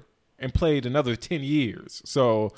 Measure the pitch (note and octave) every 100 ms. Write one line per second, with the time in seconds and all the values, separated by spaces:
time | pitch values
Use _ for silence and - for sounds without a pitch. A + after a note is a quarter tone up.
0 | - _ _ _ B2+ - E3+ D3 B2 C#3
1 | B2+ A2+ - E3 C#3 D3+ A#2+ - - -
2 | - D3 B2 A2 G#2+